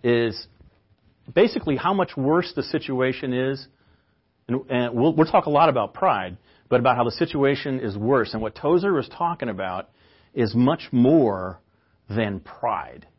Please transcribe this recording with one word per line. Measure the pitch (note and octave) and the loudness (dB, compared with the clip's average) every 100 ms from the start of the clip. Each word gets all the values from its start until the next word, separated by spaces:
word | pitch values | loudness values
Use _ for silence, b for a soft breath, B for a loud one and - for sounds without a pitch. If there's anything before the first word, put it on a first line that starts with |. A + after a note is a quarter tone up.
is | B2 A#2+ A#2 G#2 - _ - _ _ _ _ _ - | 2 2 0 -4 -16 _ -20 _ _ _ _ _ -4
basically | - A3+ - D#3 C3+ | 2 2 2 -4 -2
how | E3 | -2
much | G3 F#3 - | -2 -2 -2
worse | C3+ E3 F3 - | 0 0 0 -6
the | |
situation | - E3 - B2+ B2+ B2+ C3+ | -4 -6 -4 -2 0 -2 -4
is. | B2 C3 C3+ - _ _ _ _ _ _ _ - | -2 -2 -4 -10 _ _ _ _ _ _ _ -6
And, | B2+ - | -6 -2
and | B2+ A#2+ A#2 | -2 -2 2
we'll, | C#3+ D#3 | 2 4
we'll | D#3 | 4
talk | G3+ E3 | 2 2
a | |
lot | D3 D#3+ | 4 4
about | C3 G2+ | 2 -2
pride, | - F#3+ A2 F#2 F2+ b b b | -2 0 0 -4 -12 b b b
but | B2+ | 2
about | B2 A#2+ | 2 2
how | |
the | A#2+ | 0
situation | - E3 D3 C#3 C#3 C#3+ C3 | -2 -4 2 0 0 -4 -6
is | A#2 G2+ | -6 -4
worse. | A2 C3+ G#2+ | 0 2 0
And | A2 | -4
what | A2 - | -8 -4
Tozer | D3 F3 G3 E3+ | 0 2 2 -2
is | A#2 - | -4 -6
talking | E3+ E3+ B2 | -6 -4 -6
about | F#2+ F#2+ F2+ - b b b b | -6 -6 -8 -10 b b b b
is | - A2+ A2+ | -4 -2 2
much | B2+ E3 - | 2 2 -2
more | B2+ B2 D#3+ A#2+ F#2+ F#2 - _ _ _ _ _ | 2 6 6 4 0 -6 -10 _ _ _ _ _
than | G#2+ G#2+ G2 | -4 -4 -4
pride. | - - A#2+ G2 B1 B1 - | -12 -8 -6 -4 -8 -18 -20